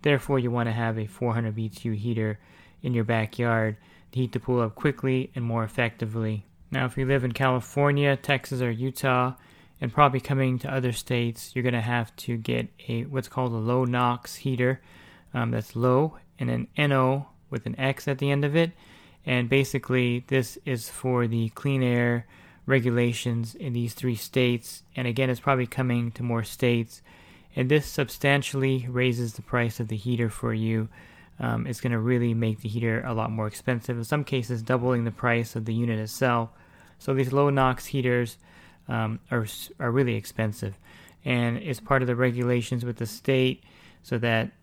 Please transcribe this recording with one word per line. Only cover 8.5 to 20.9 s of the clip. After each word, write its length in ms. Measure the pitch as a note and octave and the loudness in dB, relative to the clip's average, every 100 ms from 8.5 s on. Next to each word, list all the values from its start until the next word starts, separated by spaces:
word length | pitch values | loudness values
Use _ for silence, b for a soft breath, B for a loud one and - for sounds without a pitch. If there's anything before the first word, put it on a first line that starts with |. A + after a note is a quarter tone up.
| C3 | -2
or 100 | B2 | -2
Utah, 640 | A2+ C3 B2+ C3+ B2+ B2+ B2+ B B B B | -2 -4 -2 2 2 2 -2 B B B B
and 120 | B2 | -4
probably 280 | A2+ C#3+ C3 | 4 4 4
coming 380 | - C3+ C3 B2+ | 0 0 2 0
to 120 | C#3+ | -2
other 200 | C3+ B2+ | -2 -2
states, 600 | A2+ - B2 A#2 A#2 - | -4 -2 0 0 -4 -8
you're 100 | C3 | -2
gonna 160 | B2 A#2+ | 0 0
have 340 | A2+ A#2+ A2+ - | 0 0 -2 -8
to 200 | - A#2+ | -6 -4
get 320 | A2+ A#2+ A#2 - - | -2 -2 -2 -10 -6
a, 160 | A#2 | -4
what's 240 | C#3 C3+ B2+ | -2 -4 -4
called 240 | - B2+ | -2 -2
a 40 | A#2 | 0
low 280 | A2 B2 | 0 2
nox 520 | B2+ B2 B2 A#2+ - - | 2 2 2 0 -6 -6
heater. 440 | C#3 B2+ B2 C3 B B B B B | -4 0 0 0 B B B B B
Um, 160 | B2 A#2 | -4 -2
that's 240 | A#2 G#2 | -2 -4
low 440 | A#2 B2+ B2+ D#3 - - - | 0 4 4 2 -4 -20 -6
and 100 | B2 | -4
then 200 | A#2+ A#2+ - | -2 -4 0
N 160 | D3 | 2
O 360 | C3+ C3 C3+ C#3+ - _ | 4 4 0 -4 -16 _
with 160 | A#2+ A#2 | -8 -6
an 120 | A#2 | -2
X 280 | C3 C3+ - | -2 -2 -4
at 120 | C3+ | -2
the 120 | C#3 | 0
end 140 | C#3+ | 2
of 100 | D3 | 2
it. 180 | D#3 E3 - B B B B | 2 2 -2 B B B B
And 240 | - B2 A#2+ | -2 0 4
basically, 760 | C3+ C3+ C3+ - B2+ B2 A#2+ B2 | 2 2 -2 0 2 2 0 0
this 320 | C3+ A#2+ - | 0 0 -6
is 240 | - B2 - | -4 -4 -6